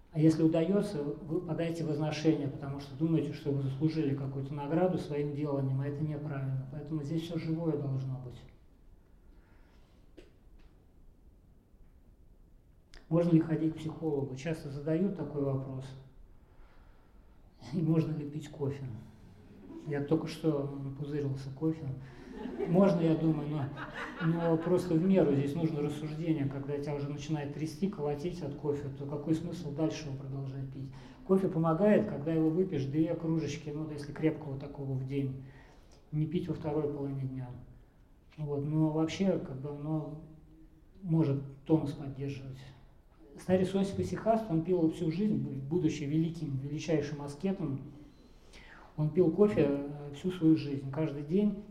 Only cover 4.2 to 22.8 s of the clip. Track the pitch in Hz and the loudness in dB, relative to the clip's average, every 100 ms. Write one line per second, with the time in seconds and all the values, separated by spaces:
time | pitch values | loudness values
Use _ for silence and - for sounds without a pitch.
4.2 | 135 139 135 147 143 165 180 175 151 147 | -2 -4 -6 -6 0 2 2 0 -2 -2
5.2 | 147 139 147 139 131 135 143 143 151 147 | -2 -2 -2 0 0 0 -2 -2 -4 -4
6.2 | 151 139 135 131 131 151 143 156 139 165 | -4 -4 -4 -4 -6 -10 -6 -4 -2 -4
7.2 | 165 165 160 160 165 143 135 131 135 131 | -2 -4 -2 -2 0 0 -2 -2 -4 -6
8.2 | 123 - - - - - - - - - | -10 -14 -18 -20 -20 -20 -20 -20 -20 -20
9.2 | - - - - - - - - - - | -20 -20 -20 -20 -20 -20 -20 -20 -20 -20
10.2 | - - - - - - - - - - | -20 -20 -20 -20 -20 -20 -20 -20 -20 -20
11.2 | - - - - _ - - - - - | -20 -20 -20 -20 _ -20 -20 -20 -20 -20
12.2 | - - - - - - - - - 165 | -20 -20 -20 -20 -20 -20 -20 -14 0 4
13.2 | 170 160 165 151 160 - 156 - 160 143 | 6 6 6 0 0 -2 -8 -4 -2 0
14.2 | 127 127 165 156 147 139 147 160 196 - | -2 -4 -4 -4 -6 -6 0 2 2 0
15.2 | 143 147 139 131 - 131 - - - - | -4 -2 0 0 -4 -8 -10 -14 -18 -20
16.2 | - - - - - - - - - - | -20 -20 -20 -20 -20 -20 -20 -20 -20 -20
17.2 | - - - - - 185 156 165 - 143 | -20 -20 -20 -20 -6 0 4 4 2 -2
18.2 | 147 151 - - 135 - 107 104 - - | -6 -8 -10 -6 -4 -4 -8 -12 -14 -20
19.2 | - - - - - - 151 143 - 160 | -20 -20 -20 -20 -16 -12 -6 -4 0 0
20.2 | - - 160 143 135 139 139 - 143 147 | 0 -2 0 0 -2 -6 -8 -6 -6 -2
21.2 | 139 131 - - 160 160 135 131 - - | -2 -4 -6 -2 -2 -2 -6 -8 -10 -16
22.2 | - - - - 403 175 | -14 -10 -8 -4 2 6